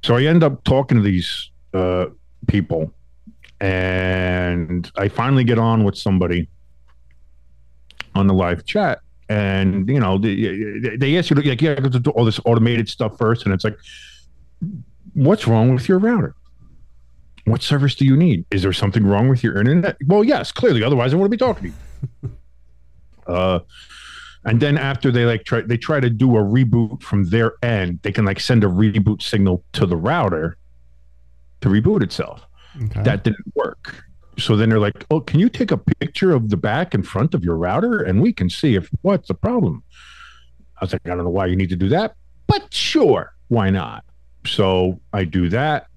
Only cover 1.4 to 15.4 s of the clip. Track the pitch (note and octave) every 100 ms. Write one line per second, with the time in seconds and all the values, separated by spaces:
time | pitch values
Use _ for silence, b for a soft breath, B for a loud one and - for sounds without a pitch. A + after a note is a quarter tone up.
1.4 | - - - F#2+ F#2 F2+ F2+ - - -
2.4 | - G2+ E2 E3 D#3 - - - - -
3.4 | - - G2 F#2 F#2 F#2 F#2 F#2 F#2 F2+
4.4 | F2+ F2 D#2+ F2+ E2+ - G2 - A#2 C3+
5.4 | A#2+ A2+ A2+ A2+ G#2 G2 - F#2+ F2 F2
6.4 | D#2+ - - - - - - - - -
7.4 | - - - - - - - - G2 F#2
8.4 | F2+ F2 - G#3 F#3 - - - - G#2
9.4 | G2+ F#2+ F#2+ G2 G2 C#3 G2+ F#2+ G#2+ G2
10.4 | G#2+ F#2+ G#2+ G#2 A#2+ A2+ C#3 E3+ E3+ C#3+
11.4 | C#3+ B2 D#3+ C#3 C3+ B2+ B2 B2+ A#2 -
12.4 | - A#2 A2+ A#2 A2 - A2 - A2 A#2
13.4 | - F#2 A2 G#2+ B B B B B -
14.4 | - - F3 F#3 - - - - C3+ G#3